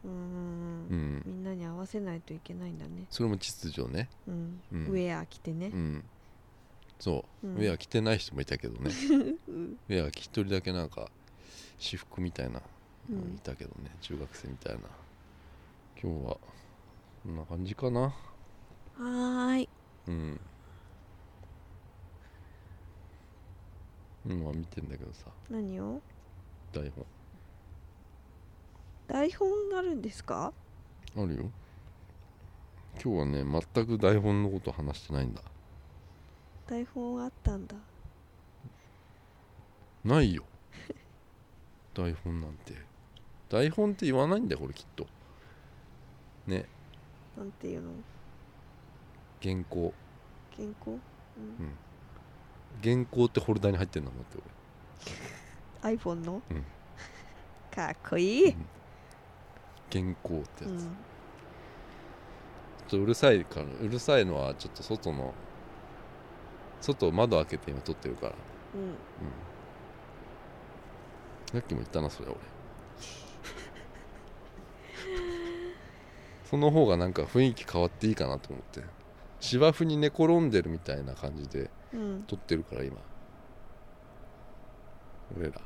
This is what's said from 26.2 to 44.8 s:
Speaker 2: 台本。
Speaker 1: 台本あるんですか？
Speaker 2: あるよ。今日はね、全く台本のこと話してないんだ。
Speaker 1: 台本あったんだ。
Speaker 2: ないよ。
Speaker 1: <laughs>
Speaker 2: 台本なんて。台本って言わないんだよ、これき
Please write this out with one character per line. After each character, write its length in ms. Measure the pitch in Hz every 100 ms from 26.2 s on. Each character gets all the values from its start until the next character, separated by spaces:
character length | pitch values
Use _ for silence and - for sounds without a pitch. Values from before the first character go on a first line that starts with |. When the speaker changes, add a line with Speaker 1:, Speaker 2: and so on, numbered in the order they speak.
| - - - - -
Speaker 2:
台 160 | 76 73
本。 100 | 67 - - - - - - - - - - - - - - - - - - - - -
Speaker 1:
台 220 | 262 302
本 160 | - 381 415 403 381
あ 40 |
る 120 | 359
ん 80 | 285
で 80 | 220
す 140 | -
か？ 280 | - 87 160 - - - - - - 107
Speaker 2:
あ 40 |
る 120 | 95 73
よ。 140 | 90 - - - - - - - - - - - - - - -
今 120 | 131
日 40 | 92
は 60 | 71
ね、 180 | 71 69 78 -
全 120 | 123 113
く 120 | 113
台 200 | 98 104
本 240 | 104 101
の 80 | 101
こ 80 | 95
と 120 | -
話 260 | 65 71 69
し 80 | -
て 40 |
な 100 | 71
い 40 | 64
ん 80 |
だ。 80 | 52 - - - - - - - - - - - - -
Speaker 1:
台 180 | 233 240
本 360 | 254 240 247
あ 60 | 247
っ 40 | -
た 140 | - 196
ん 100 | 190
だ。 100 | 202 214 - - - - - - - - - - - - - - - - - - - - -
Speaker 2:
な 160 | 104 147
い 120 | 120
よ。 100 | 80 - - - - - - - -
Speaker 1:
<laughs> 720 | - - - - - - -
Speaker 2:
台 180 | - 87
本 280 | 80 87 85
な 80 | 78
ん 40 |
て。 200 | 76 - 73 - - - - - - -
台 220 | 107 147
本 220 | 156 208
っ 20 |
て 120 | 196 156
言 100 | 131
わ 100 | 147
な 100 | 202
い 20 |
ん 80 | 240
だ 60 |
よ、 60 | 76
こ 60 | 67
れ 80 |
き 80 | -